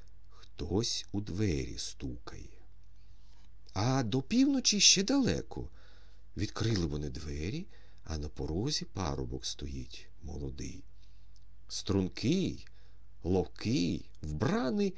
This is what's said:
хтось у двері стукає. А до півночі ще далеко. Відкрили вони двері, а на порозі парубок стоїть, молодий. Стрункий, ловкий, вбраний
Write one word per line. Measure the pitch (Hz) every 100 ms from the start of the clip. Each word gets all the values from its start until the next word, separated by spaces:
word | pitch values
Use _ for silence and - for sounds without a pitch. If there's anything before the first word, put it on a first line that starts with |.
| - - -
хтось | - - - - 92 117 - -
у | 101
двері | 104 92 107 73 60 55
стукає. | - - 69 60 - 50 - - - - - - - - - - - - -
А | - 117 131
до | 113 131
півночі | - 233 269 269 - 208
ще | - 180
далеко. | 202 277 226 71 - - 60 - - - - - - -
Відкрили | 104 - 107 104 80
вони | 73 73
двері, | 65 73 71 82 147 196 - - -
а | - 80
на | 73
порозі | - 69 80 131 151 -
парубок | 104 82 67 62 64 -
стоїть, | - 73 67 62 - - -
молодий. | 69 73 69 64 - 90 - - - - - - - - -
Стрункий, | - - 98 92 - 110 185 135 80 - - - - - -
ловкий, | 82 92 - - 104 123 87 82 - -
вбраний | 76 76 - 220 262 208 202